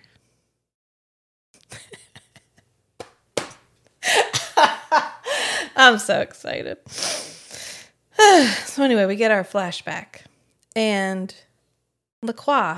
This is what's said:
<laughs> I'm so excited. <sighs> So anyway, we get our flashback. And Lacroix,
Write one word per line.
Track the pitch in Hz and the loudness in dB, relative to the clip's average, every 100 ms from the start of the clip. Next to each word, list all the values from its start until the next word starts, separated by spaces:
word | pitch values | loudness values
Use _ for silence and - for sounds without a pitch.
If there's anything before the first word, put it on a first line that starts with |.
| _ | _
<laughs> | _ _ _ _ _ _ _ _ _ _ _ _ _ _ _ _ - - - _ - _ _ _ _ _ _ _ - - _ _ - - - _ _ _ _ - 453 - - - - 349 - - 302 - - 466 587 - - 320 - | _ _ _ _ _ _ _ _ _ _ _ _ _ _ _ _ -20 -20 -20 _ -20 _ _ _ _ _ _ _ -20 -20 _ _ -10 -10 -18 _ _ _ _ -2 0 0 -4 -4 2 2 0 -2 -2 -2 -12 -8 -6 -4 -6 -6 4
I'm | 262 220 | 6 6
so | - 156 | 0 -4
excited. | - - - - - - | -4 -10 -12 -10 -10 -14
<sighs> | - - - - - - - - - - - _ _ - 427 370 247 196 - | -16 -8 -8 -8 -12 -20 -20 -18 -16 -18 -20 _ _ 6 8 8 6 0 -8
So | - | -2
anyway, | 269 226 190 | 2 2 2
we | 208 | 2
get | 226 | 2
our | 208 180 | 2 0
flashback. | 202 180 - - 156 - - - _ _ _ _ 226 | -4 -6 -8 -10 -12 -12 -20 -20 _ _ _ _ -4
And | 220 202 190 190 185 - _ _ _ _ _ _ _ _ | -2 0 -2 -4 -8 -14 _ _ _ _ _ _ _ _
Lacroix, | 226 233 - 277 180 | -12 -8 -2 0 0